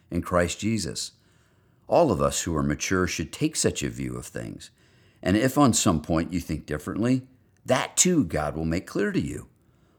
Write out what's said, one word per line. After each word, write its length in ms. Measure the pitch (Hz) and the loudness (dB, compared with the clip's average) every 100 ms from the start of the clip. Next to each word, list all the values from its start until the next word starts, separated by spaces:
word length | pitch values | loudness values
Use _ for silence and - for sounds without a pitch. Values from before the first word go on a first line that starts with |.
| _ | _
in 100 | 85 | -4
Christ 380 | - 87 87 - | 0 2 2 0
Jesus." 540 | 104 110 78 - - - _ _ _ _ _ _ - | -2 -2 -4 -6 -10 -12 _ _ _ _ _ _ 2
All 240 | 143 160 | 4 4
of 100 | 76 | 4
us 220 | 69 - | 2 0
who 120 | 87 78 | -2 0
are 60 | |
mature 460 | 71 71 - 92 90 | 0 -2 0 0 0
should 260 | - 107 | -2 -8
take 220 | - 156 - | -4 -4 0
such 260 | 104 - | -2 0
a 80 | 64 | -4
view 260 | 58 65 62 | -6 -6 -8
of 120 | - | -10
things. 420 | 58 57 50 - _ _ _ _ _ | -12 -12 -12 -18 _ _ _ _ _
And 120 | - 104 | 0 2
if 220 | 127 147 | 4 4
on 160 | 135 | 4
some 280 | - 107 78 | 4 2 2
point 320 | - 82 80 | 2 0 0
you 60 | 90 | -4
think 280 | - 76 - | -4 -6 -6
differently, 560 | 73 - 92 120 131 - _ _ _ - | -8 -6 -2 0 0 -4 _ _ _ -2
that 320 | 131 113 - | -2 0 0
too 280 | 180 170 90 | 4 4 2
God 300 | 76 76 69 | 0 -2 -2
will 100 | 80 | -2
make 200 | 87 - | -2 -2
clear 260 | 185 202 | -4 -2
to 80 | 180 | -2
you. 280 | 71 62 - _ _ _ _ | -4 -6 -12 _ _ _ _